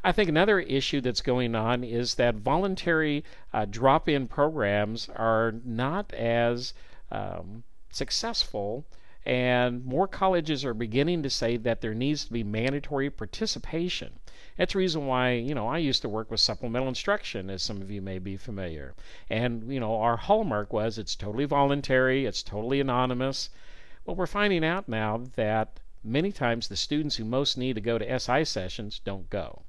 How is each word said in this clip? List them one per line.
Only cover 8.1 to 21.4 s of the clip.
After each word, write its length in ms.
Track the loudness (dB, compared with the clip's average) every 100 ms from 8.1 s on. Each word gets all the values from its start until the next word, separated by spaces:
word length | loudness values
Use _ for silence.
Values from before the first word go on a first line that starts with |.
| -2 -2 -2 -2 -2 -2 -4 -6 -12 -12 -8 0
and 580 | 2 4 4 4 0
more 240 | -2 2 0
colleges 560 | 2 2 2 2 -2
are 100 | -2
beginning 480 | -2 0 2 2 2
to 60 | -2
say 280 | 0 0 0
that 240 | 0 0
there 120 | -2
needs 300 | -2 0 0
to 80 | -2
be 140 | -4 -2
mandatory 640 | 0 0 0 -2 -2 -2
participation. 1040 | -4 -8 -4 -4 -4 -4 -2 -2 -4 -6 -10 -12 -12 -12 -2
That's 160 | 0
the 80 | 2
reason 280 | 2 2 0
why, 260 | 2 4
you 200 | 2 0
know, 140 | 0 0
I 120 | 0
used 220 | 2 0
to 60 | 0
work 220 | -4 -2
with 80 | 2
supplemental 480 | 2 2 -2 0 0
instruction, 640 | -2 0 0 0 -6 -6
as 120 | -4
some 200 | -4 -6
of 100 | -6
you 100 | -6
may 180 | -6 -6
be 180 | -6 -8
familiar. 560 | -6 -6 -6 -6 -10 -10 -12 -10 -4
And, 400 | 0 0 -2 -4
you 120 | -2
know, 160 | 0 2
our 180 | 2 2
hallmark 560 | 4 2 4 0 0
was 260 | 0 0 -2
it's 180 | -6 -6
totally 280 | -4 -2